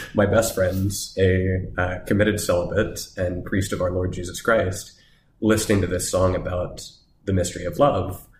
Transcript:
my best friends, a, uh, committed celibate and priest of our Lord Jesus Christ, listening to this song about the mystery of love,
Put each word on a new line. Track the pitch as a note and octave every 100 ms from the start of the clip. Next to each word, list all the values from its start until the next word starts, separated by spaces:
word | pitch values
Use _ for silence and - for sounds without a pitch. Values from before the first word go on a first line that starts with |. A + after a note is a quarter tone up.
| -
my | G#2+ G2
best | A2 -
friends, | - F#2 F#2+ G2 - - -
a, | F#2+ F#2 F#2+ F#2 F#2 -
uh, | F2+ F2+ -
committed | G2+ G#2 G2
celibate | - F2 E2+ F#2 A2 - - -
and | F2+ F2+ -
priest | G2+ F#2+
of | F#2
our | F2+
Lord | F2+ F#2
Jesus | F#2 F2+ -
Christ, | - A2 F#2 G2 - - _ _ _ -
listening | G#2+ G#2+ - G2
to | F2+
this | F2+ -
song | F#2 F#2 F2+
about | E2+ F2+ F2 - - - _ _
the | -
mystery | F#2+ F2 F2
of | F2 E2
love, | C#3+ G#2 F2+ - -